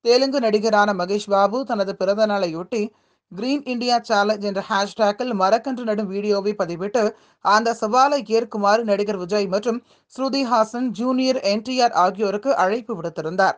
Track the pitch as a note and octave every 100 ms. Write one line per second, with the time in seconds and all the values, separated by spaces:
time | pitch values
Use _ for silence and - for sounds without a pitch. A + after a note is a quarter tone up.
0 | A#3 B3 C4+ C#4 A3+ G#3+ A3 G#3 G#3 F#3+
1 | F3+ G3+ G#3 G3 G3 A#3+ C4+ A3 G3 F#3
2 | F#3 G#3 G#3+ G3+ F3+ D#3+ F3+ A#3 G#3+ _
3 | _ _ _ F3 B3 C#4+ B3+ A#3+ B3 A#3+
4 | A3+ G#3 G#3 G#3+ G3+ F#3+ - G3+ G3+ -
5 | G#3 G#3 B3 G#3 F#3 A3+ C4+ B3 A#3 G#3+
6 | G3+ G3 G#3 G3+ G3 G#3 F3 E3+ G3 A#3
7 | G#3 - _ _ F#3 G#3+ A#3 A3+ A3 B3
8 | C#4 C#4+ G#3+ A3 A3+ G#3+ G3+ A3 A3+ G3+
9 | G#3 G3 F3+ G#3 G3+ F#3+ A3+ A#3 _ _
10 | _ - C4 C#4 B3+ A#3+ A3 A#3+ B3+ F3+
11 | B3 B3+ C4 B3+ G3 G#3 A3+ B3+ A#3+ -
12 | F3+ F#3+ G#3 G#3 C4+ B3+ F#3 A3+ A#3 F#3+
13 | E3 D#3+ D#3 F#3 F#3